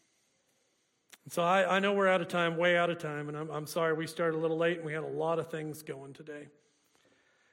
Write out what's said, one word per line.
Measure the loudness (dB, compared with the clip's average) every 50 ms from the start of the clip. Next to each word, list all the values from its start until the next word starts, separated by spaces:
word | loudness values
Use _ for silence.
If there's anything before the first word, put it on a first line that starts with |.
| _ _ _ _ _ _ _ _ _ _ _ _ _ _ _ _ _ _ _ _ _ _ -20 _ -16
And | -6 -2
so | 0
I, | 2 4 4 4 4 4 4
I | 2
know | 4 2
we're | 2 4 4 6
out | 4 4
of | 2 0
time, | 0 2 2 2 2
way | 2 4 4 4 4
out | 4 2
of | 0
time, | -2 -4 -6 -6 -6 -6 -6
and | -6
I'm, | -8 -8 -6
I'm | -6 -8 -8
sorry | -4 -2 0 2 2
we | 0 0 -2
started | -6 -4 -2 0 0 0 0
a |
little | 0 0 0
late | 2 2 0 0 -2
and | -4
we | -6 -6
had | -6
a | -6
lot | -6 -4 -2 0 0 0 0
of | -2 -4
things | -6 -8 -6 -8 -10 -10
going | -10 -12 -12 -12 -12 -16 -18
today. | -18 -16 -14 -14 -14 -14 -18 _ _ _ _ _ _ _ _ _ _ _ _ _ _ _ _ _ _ _ _